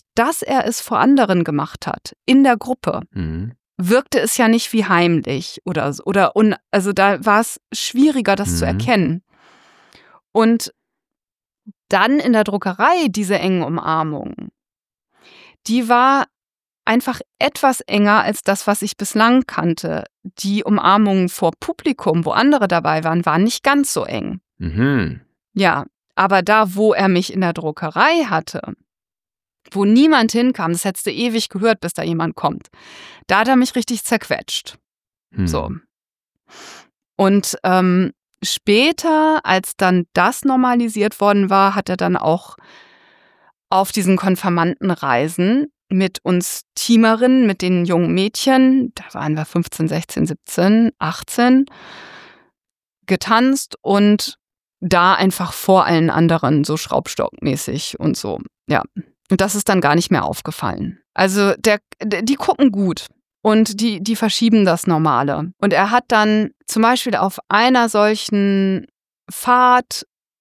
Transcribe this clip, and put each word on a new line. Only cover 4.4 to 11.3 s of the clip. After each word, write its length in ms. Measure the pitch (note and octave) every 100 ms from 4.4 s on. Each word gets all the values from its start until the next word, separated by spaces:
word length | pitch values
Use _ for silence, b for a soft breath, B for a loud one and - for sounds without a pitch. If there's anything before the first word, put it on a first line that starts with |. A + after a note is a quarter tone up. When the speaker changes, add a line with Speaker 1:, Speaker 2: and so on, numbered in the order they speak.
| A3+
Speaker 1:
nicht 240 | A3+ -
wie 140 | A3 G3+
heimlich 760 | F3 F3 E3 - C3+ - - -
oder 260 | D#3+ C#3+
so, 120 | C#3+
oder 320 | - G3 F3+ -
un-, 180 | G#3+ - _
also 240 | G3+ F#3+
da 280 | G3 G3 F#3+ G#3
war 140 | G#3
es 200 | A#3 - _
schwieriger, 600 | - - B3 D4+ C4 G3+ G3
das 200 | G3+ -
zu 80 |
Speaker 2:
Mhm. 60 | F2
Speaker 1:
erkennen. 520 | G2 A#2 A3 E3 E3+ - b b b b b b b b b _
Und 380 | A3+ A3+ A#3 - - _ _ _ _ _